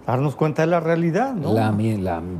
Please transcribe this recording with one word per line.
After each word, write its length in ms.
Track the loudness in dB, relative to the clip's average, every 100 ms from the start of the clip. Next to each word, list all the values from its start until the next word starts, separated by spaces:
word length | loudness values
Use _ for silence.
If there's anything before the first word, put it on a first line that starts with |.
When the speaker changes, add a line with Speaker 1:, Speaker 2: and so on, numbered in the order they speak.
| -2
Speaker 1:
Darnos 280 | 0 0 0
cuenta 280 | 0 2
de 40 | 2
la 120 | 2
realidad, 540 | 2 0 2 0 0
¿no? 200 | -2 0
Speaker 2:
La 180 | 2 2
mi-, 260 | 2 0 0
la 240 | -2 -4 -6